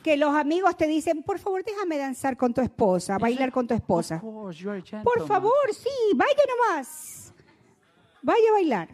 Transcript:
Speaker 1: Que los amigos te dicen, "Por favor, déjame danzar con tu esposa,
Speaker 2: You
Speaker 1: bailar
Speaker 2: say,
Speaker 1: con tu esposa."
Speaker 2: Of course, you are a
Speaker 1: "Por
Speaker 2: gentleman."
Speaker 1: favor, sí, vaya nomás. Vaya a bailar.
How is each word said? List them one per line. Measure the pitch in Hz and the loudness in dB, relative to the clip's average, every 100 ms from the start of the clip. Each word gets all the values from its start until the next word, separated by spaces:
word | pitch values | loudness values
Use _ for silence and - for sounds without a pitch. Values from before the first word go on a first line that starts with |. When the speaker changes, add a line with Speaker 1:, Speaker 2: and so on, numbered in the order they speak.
Speaker 1:
Que | 320 285 | 0 2
los | 294 | 4
amigos | 302 285 339 381 359 | 2 2 2 2 2
te | 311 | 0
dicen, | 311 339 311 | 0 -2 -2
"Por | - 349 | -4 -6
favor, | 403 381 | -4 -4
déjame | 440 415 370 294 | -4 -6 -4 -4
danzar | 269 247 269 247 | -4 -4 -4 0
con | 247 | 0
tu | 240 | 0
esposa, | 233 - 214 180 - | -2 0 2 2 -2
Speaker 2:
You | 196 | -2
Speaker 1:
bailar | 233 247 262 | 0 0 -2
Speaker 2:
say, | |
Speaker 1:
con | 254 240 | -2 -2
tu | |
esposa." | 220 - 170 - 165 | -2 0 -2 -2 -8
Speaker 2:
Of | |
course, | 220 214 196 160 | -10 -12 -12 -10
you | 196 | -8
are | 202 | -8
a | |
Speaker 1:
"Por | - 214 320 | -10 -4 0
Speaker 2:
gentleman." | 466 311 | 0 0
Speaker 1:
favor, | 381 403 571 523 | 0 2 2 2
sí, | - 508 539 440 | -2 -6 0 2
vaya | 269 480 571 523 | 2 4 2 2
nomás. | 480 453 320 247 - - - - - _ _ _ _ _ _ _ _ | 2 0 0 -6 -14 -16 -18 -20 -20 _ _ _ _ _ _ _ _
Vaya | 269 427 440 | 0 4 6
a | |
bailar. | 415 320 202 160 | 4 2 0 -4